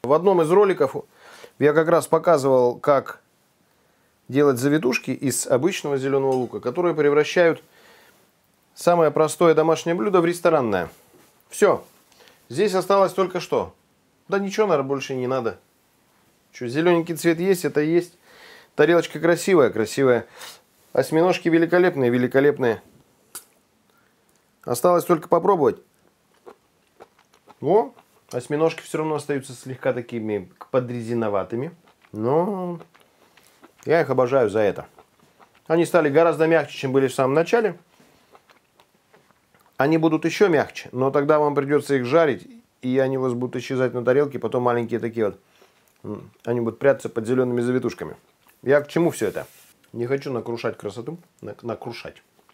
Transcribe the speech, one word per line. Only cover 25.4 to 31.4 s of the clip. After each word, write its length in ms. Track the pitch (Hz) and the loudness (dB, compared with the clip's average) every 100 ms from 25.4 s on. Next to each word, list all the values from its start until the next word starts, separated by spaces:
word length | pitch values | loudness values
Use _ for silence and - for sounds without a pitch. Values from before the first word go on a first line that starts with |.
| 185 190 131 95 _ _ _ _ _ _ - - _ _ _ _ - _ _ _ - - | 0 2 2 0 _ _ _ _ _ _ -20 -20 _ _ _ _ -20 _ _ _ -16 -6
О, 320 | 131 202 262 - _ _ _ | 2 2 2 -6 _ _ _
осьминожки 500 | 123 - 147 160 160 | -10 -4 0 0 -2
всё 180 | - 156 | -6 -6
равно 160 | 156 151 | -4 -4
остаются 380 | 143 143 123 | -4 -6 -8
слегка 380 | 123 131 127 135 | -14 -14 -6 -4
такими 580 | 123 120 117 107 104 90 - - | -4 -6 -8 -4 -6 -6 -16 -6
подрезиноватыми. 1000 | 131 123 123 113 120 110 101 | -4 -2 -6 -6 -4 -2 -2